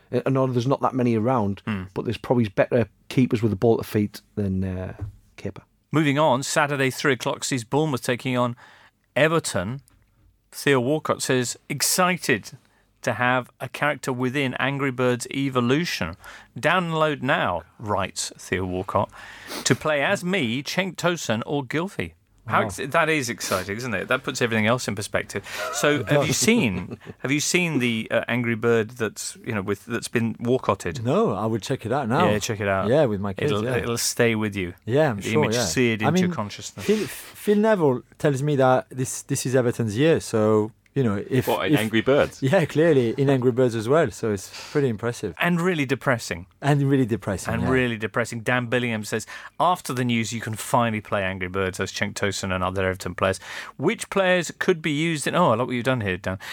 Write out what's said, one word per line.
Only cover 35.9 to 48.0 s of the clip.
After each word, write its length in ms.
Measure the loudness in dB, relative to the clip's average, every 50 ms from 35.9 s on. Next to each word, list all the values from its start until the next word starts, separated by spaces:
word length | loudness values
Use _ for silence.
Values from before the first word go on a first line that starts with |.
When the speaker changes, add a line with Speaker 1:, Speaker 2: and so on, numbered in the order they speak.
| 2 2
Speaker 3:
I 60 | 2 2
Speaker 2:
into 120 | 2 2
your 80 | 2 0
Speaker 3:
mean, 60 | 0
Speaker 2:
consciousness. 480 | -4 -6 -8 -8 -12 -14 -14 -12 -6 0
Speaker 3:
Phil, 220 | 0 0 0 0
Phil 500 | -4 -8 -12 -16 -18 -16 -4 0 2 4
Neville 460 | 4 4 4 4 4 4 4 2 2 -4 _ _ -2
tells 240 | 0 0 2 2
me 140 | 0 0 2
that 320 | 4 6 6 6 4 2 -2
this, 320 | -6 -6 -6 -4 -6 -8
this 240 | -6 -4 -4 -2 0
is 100 | 2 2
Everton's 400 | 4 4 2 2 0 -2 -2 2
year, 240 | 2 4 4 4 2
so, 500 | 0 0 2 2 4 6 6 4 2 0 -4 _ _ _ -2
you 80 | 0
know, 220 | 0 0 0 -2 -2 -2
if, 200 | 0 0 2 2
Speaker 4:
What, 180 | 0 0 2
in 80 | 2 2
Speaker 3:
if 60 | 2
Speaker 4:
Angry 220 | 2 2 2 2
Birds? 380 | 4 4 4 4 4 2 0 -2
Speaker 3:
Yeah, 240 | 0 2 2 2 2
clearly, 480 | 2 2 2 4 6 6 4 4 2 2 0
in 100 | 2 2
Angry 220 | 2 4 2 2
Birds 240 | 4 4 2 2 2
as 140 | 0 0 2
well, 240 | 2 4 2 0
so 180 | -2 -4 -2 -2
it's 380 | -2 -2 -6 -10 -16 -16 -10 -6
pretty 180 | -2 0 0 0
impressive. 460 | -2 -2 -4 -6 -4 -4 -6 -6 -4 0
Speaker 2:
And 200 | 0 2 2 2
really 240 | 2 0 0 0 0
depressing. 600 | 0 -2 -2 0 0 0 0 -2 -6 -8 -8 -10 -16 _ -4
Speaker 3:
And 200 | 0 2 2 4 4 4
really 160 | 4 4 4
depressing, 480 | 2 0 -2 -2 -4 -4 -4 -4 -4
Speaker 2:
And 100 | -2 -2 0
Speaker 3:
yeah. 40 | 2
Speaker 2:
really 260 | 2 2 2 0 -2
depressing. 460 | -4